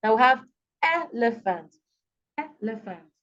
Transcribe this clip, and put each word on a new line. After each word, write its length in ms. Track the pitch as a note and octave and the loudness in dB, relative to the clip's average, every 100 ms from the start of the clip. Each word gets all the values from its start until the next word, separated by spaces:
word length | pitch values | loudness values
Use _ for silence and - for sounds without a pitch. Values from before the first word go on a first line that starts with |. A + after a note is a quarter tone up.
Now, 140 | G#3+ A3 | 2 4
we 60 | |
have 180 | B3+ C4 - _ _ _ | 6 4 -2 _ _ _
elephant, 920 | D#4+ E4 E4 A#3 A#3 A3+ G3 F3 D#3+ _ _ _ _ _ _ - | -2 -2 -4 -2 -2 -2 -4 -6 -8 _ _ _ _ _ _ -12
elephant. 640 | D#4 _ G#3+ G#3+ G#3 F3 D#3+ _ | -12 _ -10 -10 -14 -18 _ _